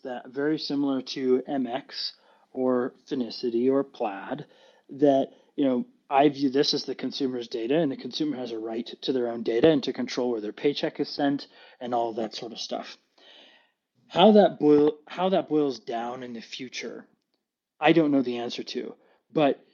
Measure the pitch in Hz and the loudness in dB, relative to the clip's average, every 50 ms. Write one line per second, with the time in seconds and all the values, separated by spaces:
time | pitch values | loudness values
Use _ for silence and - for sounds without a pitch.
0 | - 131 123 120 - 131 120 135 143 151 156 147 151 - 147 143 143 139 135 131 | -12 -10 -10 -10 -12 -10 -6 -4 -2 -2 -2 -2 -4 -4 -2 -2 0 0 -2 -2
1 | 127 - - 147 131 127 127 131 - - 147 139 127 120 120 135 - - - - | -4 -6 -6 -2 2 2 2 2 2 -2 -4 -4 -4 -4 -6 -8 -8 -10 -10 -10
2 | - - - _ _ _ _ _ _ _ - 131 127 127 127 123 123 135 - _ | -10 -10 -10 _ _ _ _ _ _ _ -6 -2 0 0 2 0 0 -2 -6 _
3 | _ - 151 135 120 113 - - - 123 117 117 120 131 135 139 139 139 - - | _ -8 -6 -6 -6 -6 -6 -6 -4 -2 0 2 2 2 2 2 0 -2 -4 -6
4 | 120 107 98 98 98 - 131 151 147 - _ _ _ _ _ _ _ - 147 135 | -6 -6 -6 -8 -10 -10 -10 -10 -10 -14 _ _ _ _ _ _ _ -18 -2 2
5 | 143 143 139 135 131 - - _ _ _ _ - 147 135 127 120 120 - _ _ | 4 4 6 4 2 -2 -6 _ _ _ _ 0 0 2 2 0 -2 -4 _ _
6 | _ - 147 139 143 151 139 135 143 135 123 139 147 - - 143 - - 127 - | _ 0 4 6 6 6 4 2 0 2 2 2 2 2 0 -2 -4 -6 -8 -6
7 | - 131 110 - 143 127 127 123 120 113 - 120 113 113 139 160 170 139 135 123 | -6 -8 -4 -4 -4 -4 -2 -4 -6 -6 -6 -6 -2 0 0 2 0 0 -2 -4
8 | 135 127 120 - 160 151 139 120 127 117 117 110 110 113 113 117 117 - - - | -8 -8 -6 -4 -4 -4 -4 -4 -6 -8 -8 -8 -8 -6 -6 -6 -8 -8 -12 -8
9 | - - 135 131 120 117 117 117 113 120 113 113 135 160 160 139 117 139 127 - | -4 -2 -2 0 -2 -2 -4 -4 -4 -2 2 4 6 6 6 4 2 -2 -4 -6
10 | 123 - - - 123 123 120 110 104 104 104 - - 147 143 - - 156 - - | -6 -6 -4 -4 -2 -2 -2 -4 -6 -8 -6 -2 -2 -2 0 0 -2 -4 -4 -4
11 | 147 - - - 147 143 143 139 - - _ - - - - - 127 120 123 120 | -6 -6 -4 -2 0 0 0 -2 -4 -10 _ -20 -20 -20 -18 -12 -8 -4 -2 -2
12 | 117 117 110 113 113 107 - - - 117 110 107 - - - 110 - - - - | -2 -2 -2 -4 -6 -6 -8 -10 -12 -12 -10 -12 -10 -8 -8 -8 -8 -10 -16 -20
13 | _ _ _ _ _ - - - - - - _ _ _ _ _ _ _ _ _ | _ _ _ _ _ -20 -20 -20 -20 -20 -20 _ _ _ _ _ _ _ _ _
14 | _ _ - 170 180 220 214 208 196 160 147 - 147 147 147 147 147 151 151 - | _ _ 4 6 8 8 10 8 8 6 4 2 4 6 6 6 6 4 2 -2
15 | _ - - 190 180 190 190 175 147 - 151 151 147 143 127 117 - - 120 117 | _ -12 -6 -4 -2 0 0 0 0 0 0 0 0 0 -2 -6 -8 -8 -6 -6
16 | 117 120 123 131 127 123 120 113 107 - - - 135 123 - - - 117 107 110 | -6 -8 -8 -10 -12 -12 -12 -14 -14 -14 -14 -14 -12 -12 -10 -10 -10 -10 -12 -14
17 | - _ _ _ _ _ _ _ _ _ _ _ _ _ _ - 151 156 165 165 | -16 _ _ _ _ _ _ _ _ _ _ _ _ _ _ 0 2 4 4 4
18 | 160 147 143 135 127 123 120 120 120 120 - - 110 - - - 113 - - - | 4 4 4 2 2 0 -2 -4 -6 -6 -8 -8 -10 -8 -8 -8 -8 -10 -12 -18
19 | _ _ _ _ _ _ - 160 151 135 - - - _ | _ _ _ _ _ _ 0 2 2 2 2 -2 -6 _